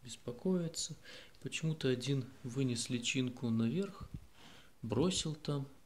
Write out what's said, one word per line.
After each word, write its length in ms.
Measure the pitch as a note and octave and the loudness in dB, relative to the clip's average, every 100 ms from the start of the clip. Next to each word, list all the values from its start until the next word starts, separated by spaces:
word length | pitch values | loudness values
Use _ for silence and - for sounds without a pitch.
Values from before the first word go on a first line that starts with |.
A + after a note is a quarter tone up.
беспокоятся. 920 | B2 A2 - A#2+ F#3 F#3 E3+ - - D#3 - - - - | -12 -10 -8 -2 2 2 2 -2 -6 -6 -12 -16 -16 -10
Почему-то 460 | C#3 - D#3+ D#3 C3+ | -6 -2 0 2 2
один 380 | B2 B2+ C#3 A#2+ - | 2 2 0 0 -8
вынес 480 | B2+ B2 C3+ A#2 - | -6 0 2 2 0
личинку 580 | B2 A#2 C3 B2+ B2 A#2+ | 0 2 2 0 0 2
наверх, 600 | A2+ A2+ D#3 G3 - - - - - - - - - | 4 4 4 0 -4 -10 -10 -12 -20 -20 -18 -20 -10
бросил 520 | A2+ A2+ E3+ F#3 D#3+ | -2 4 4 2 -2
там 320 | D3+ - D3 C3+ - | -4 -2 -2 -2 -10